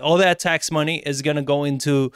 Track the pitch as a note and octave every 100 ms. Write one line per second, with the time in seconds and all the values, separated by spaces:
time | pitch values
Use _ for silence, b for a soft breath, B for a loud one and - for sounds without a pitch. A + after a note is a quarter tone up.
0 | C#3+ F3 F#3+ F3 F3+ E3 - D#3+ D3+ E3
1 | D3 C#3 C#3+ D3 C#3 C#3+ C#3+ C#3 D3 C#3
2 | C3